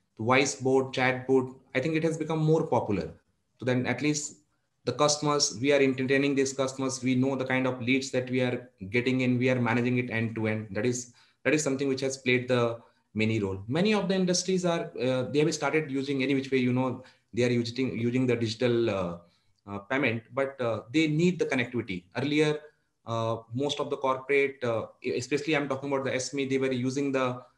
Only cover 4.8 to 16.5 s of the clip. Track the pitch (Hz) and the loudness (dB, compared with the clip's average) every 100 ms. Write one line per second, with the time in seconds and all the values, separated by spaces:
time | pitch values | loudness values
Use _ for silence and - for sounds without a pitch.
4.8 | - 123 147 147 147 147 - 104 139 143 | -6 0 2 2 2 2 0 0 2 4
5.8 | 135 131 127 139 143 139 135 135 135 135 | 4 2 2 2 2 2 0 0 -4 -2
6.8 | 135 131 127 127 135 131 127 127 131 127 | -4 -2 0 2 2 0 0 0 0 -2
7.8 | 120 131 131 127 123 127 127 123 - - | 0 0 0 -4 -2 0 0 -2 -8 -16
8.8 | 95 120 127 127 127 123 127 123 117 120 | -4 0 2 2 2 2 2 2 2 2
9.8 | 123 123 123 113 113 110 110 110 104 101 | 2 0 -2 -2 -2 -2 -2 -2 -4 -2
10.8 | 123 120 - - _ _ 131 151 147 135 | -2 -2 -8 -18 _ _ 0 2 2 -2
11.8 | 139 131 135 135 127 123 123 123 117 117 | 0 -2 -2 -4 2 2 2 2 2 -2
12.8 | - _ _ 104 110 113 98 95 107 151 | -12 _ _ -2 0 0 -2 -4 -4 0
13.8 | 214 208 180 190 180 175 - 185 175 170 | 2 2 0 0 2 0 0 0 0 -2
14.8 | 151 - 127 127 107 143 156 - 139 156 | -4 -4 -2 0 0 2 2 2 0 0
15.8 | 147 135 139 135 131 139 131 | 0 -2 -2 0 0 0 2